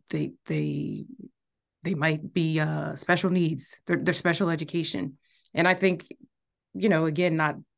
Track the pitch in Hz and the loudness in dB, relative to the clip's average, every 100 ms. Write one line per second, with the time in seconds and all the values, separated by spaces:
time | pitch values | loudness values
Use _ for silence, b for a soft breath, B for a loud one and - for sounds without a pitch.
0 | - 156 143 - - 156 151 147 147 - | -6 -4 -4 -6 -4 -2 -2 -2 -4 -8
1 | - - - _ _ _ _ _ 170 165 | -12 -16 -20 _ _ _ _ _ -4 0
2 | 156 156 - 180 160 156 156 156 151 - | 0 0 -2 0 0 2 0 -2 -4 -2
3 | - 180 185 185 165 165 - - - 170 | 2 2 4 2 2 0 -8 -10 -2 0
4 | 170 170 175 170 185 160 156 175 151 - | 0 0 0 2 0 0 -2 -4 -2 -4
5 | - - _ _ _ - 175 185 190 170 | -6 -10 _ _ _ 0 2 4 2 0
6 | - - - _ _ _ _ 190 208 160 | -6 -20 -20 _ _ _ _ -2 2 4
7 | 160 151 180 160 151 147 - | 2 2 2 2 0 -2 -12